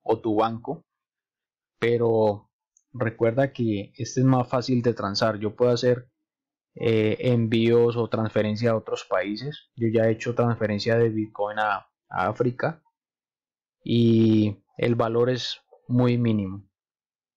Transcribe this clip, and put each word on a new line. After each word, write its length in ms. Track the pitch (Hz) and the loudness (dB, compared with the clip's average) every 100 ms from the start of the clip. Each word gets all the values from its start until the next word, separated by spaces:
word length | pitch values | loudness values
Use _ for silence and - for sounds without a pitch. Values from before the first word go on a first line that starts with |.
o 180 | - 113 | -4 -2
tu 160 | 117 104 | 0 0
banco, 500 | 113 113 - - _ _ _ _ _ _ _ _ _ - | 0 -2 -10 -12 _ _ _ _ _ _ _ _ _ -4
pero 680 | 117 120 117 113 107 101 - _ _ _ _ | 0 0 2 2 2 0 -8 _ _ _ _
recuerda 600 | 120 117 - 117 117 135 | -6 -6 -2 -2 0 -2
que 400 | - 113 101 98 - | -2 -2 -2 -6 -12
este 240 | 117 - | -8 0
es 60 | 131 | 2
más 220 | 131 117 | 2 0
fácil 340 | 127 120 123 | -4 -2 0
de 120 | 117 | 0
transar. 460 | 110 101 98 113 104 | -2 -4 -2 -2 -2
Yo 160 | 104 - | -4 0
puedo 160 | 123 | 2
hacer, 360 | 120 123 123 - _ _ _ _ _ _ - | 2 0 0 -4 _ _ _ _ _ _ -6
eh, 400 | 113 110 107 107 | 0 2 2 0
envíos 760 | 127 120 113 117 113 117 117 117 | 0 2 2 2 4 4 4 2
o 120 | 113 | -2
transferencia 600 | 110 110 110 107 107 117 | -2 -2 0 0 0 0
a 60 | 110 | 0
otros 280 | - 120 | -4 -10
países. 680 | - 95 98 104 135 147 _ | -4 -4 -2 -6 -8 -12 _
Yo 140 | - 113 | -4 0
ya 160 | 113 | 2
he 80 | 113 | 2
hecho 240 | 110 127 120 | 0 -4 -2
transferencia 600 | 120 113 107 104 117 117 | 0 0 -2 -2 0 2
de 120 | 117 | 2
Bitcoin 500 | 107 107 - 104 107 | 0 -6 -6 -6 -2
a, 300 | 107 95 - _ - | -2 -4 -8 _ -10
a 200 | 90 92 | -4 -2
África 560 | 110 123 120 147 165 _ _ _ _ _ _ _ _ _ _ | -2 -2 -2 -6 -8 _ _ _ _ _ _ _ _ _ _
y 800 | - 117 117 113 113 110 107 104 _ - | -2 2 4 4 4 4 2 -4 _ -4
el 180 | 117 | -2
valor 340 | 117 113 117 120 | 0 0 0 0
es 320 | 127 - - _ _ - | -2 -6 -12 _ _ -4
muy 300 | 123 123 120 | 0 2 2
mínimo. 500 | 120 107 95 101 - _ _ _ _ _ _ | 0 0 -2 -8 -16 _ _ _ _ _ _